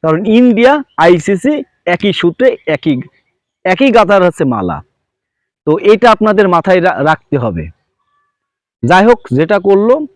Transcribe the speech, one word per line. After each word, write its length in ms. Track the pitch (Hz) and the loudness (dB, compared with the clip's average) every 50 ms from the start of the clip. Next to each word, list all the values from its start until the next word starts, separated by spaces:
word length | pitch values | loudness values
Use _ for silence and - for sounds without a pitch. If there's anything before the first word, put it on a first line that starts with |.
কারণ 240 | - 160 160 165 214 | -2 -2 -2 -2 0
ইন্ডিয়া, 560 | 233 214 233 247 247 233 202 233 254 285 302 269 _ _ | 0 2 4 4 2 2 2 2 2 2 0 -4 _ _
আইসিসি 640 | - 160 170 175 170 156 - 202 185 - 269 302 277 285 _ _ _ _ | 0 2 2 2 2 0 -4 -4 -2 -2 -4 -4 -4 -8 _ _ _ _
একই 260 | - 175 170 - 202 | -6 -4 -2 -2 -4
সূত্রে, 440 | 190 - - 170 170 _ 247 - - - _ | -4 -2 -4 -4 -2 _ 0 0 0 -2 _
একই, 340 | - 156 147 - 160 143 123 131 - _ _ _ _ _ _ _ _ _ _ _ | -6 -6 -4 -2 -4 -4 -4 -6 -12 _ _ _ _ _ _ _ _ _ _ _
একই 260 | 185 190 180 269 277 | -4 -2 0 0 2
গাথার 320 | 220 233 208 175 202 196 | 4 2 2 2 2 2
হচ্ছে 220 | 185 180 160 - 170 | 2 0 -2 -2 -4
মালা। 380 | 135 120 107 95 87 80 71 - _ _ _ _ _ _ _ _ _ _ _ _ _ _ _ _ | -4 -4 -4 -4 -6 -8 -8 -12 _ _ _ _ _ _ _ _ _ _ _ _ _ _ _ _
তো 120 | 151 156 165 | -2 -2 0
এটা 320 | - 202 214 202 - 240 | 2 2 2 4 4 2
আপনাদের 380 | 220 208 214 214 208 196 208 190 | 2 2 0 0 0 0 0 2
মাথায় 320 | 175 170 160 190 185 185 | 0 0 0 2 0 2
রা-, 220 | 170 185 165 - | 0 -2 -2 -2
রাখতে 340 | 139 151 156 - _ _ - 139 | -2 -2 -2 -2 _ _ -6 -4
হবে। 260 | 120 110 87 82 78 85 - _ _ _ _ _ _ _ _ _ _ _ _ _ _ _ _ _ _ _ _ _ | -4 -4 -6 -6 -10 -12 -16 _ _ _ _ _ _ _ _ _ _ _ _ _ _ _ _ _ _ _ _ _
যাই 220 | - 120 170 185 202 | -2 0 2 2 4
হোক, 140 | 226 240 - - - | 2 2 0 -2 -4
যেটা 260 | 123 131 160 165 208 202 | -2 -2 0 0 -2 -2
করলো 480 | 180 196 196 196 208 226 254 311 302 269 _ | 0 0 0 2 2 2 0 0 -2 -10 _